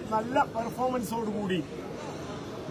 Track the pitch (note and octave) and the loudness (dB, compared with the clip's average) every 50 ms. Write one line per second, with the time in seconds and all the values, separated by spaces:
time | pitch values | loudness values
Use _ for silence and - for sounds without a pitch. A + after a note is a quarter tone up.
0 | C4 - A3 A3 A3 A#3+ C4 D4 - - - A3+ A#3 A3+ - A3 B3+ B3+ B3+ B3+ | 0 2 2 2 2 4 6 4 4 4 4 -2 -2 0 0 2 2 2 2 2
1 | A3 - A3+ A#3 A3+ G#3+ G3+ G#3 G#3 F#3 F#3 E3+ C#3+ - - - - - - - | 0 0 0 0 0 0 0 0 0 2 2 0 0 -2 -4 -6 -6 -6 -6 -6
2 | - - - - - - - - - - - - - - | -6 -6 -6 -6 -6 -6 -6 -6 -6 -6 -6 -8 -6 0